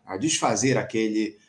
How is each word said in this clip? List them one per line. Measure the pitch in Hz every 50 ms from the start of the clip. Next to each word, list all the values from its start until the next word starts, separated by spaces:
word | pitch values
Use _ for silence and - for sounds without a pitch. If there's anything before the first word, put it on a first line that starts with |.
| _
a | 95 95
desfazer | 95 117 160 151 - - 135 113 104 117 135 127 113
aquele | 101 - - 113 110 107 110 110 107 104 - - _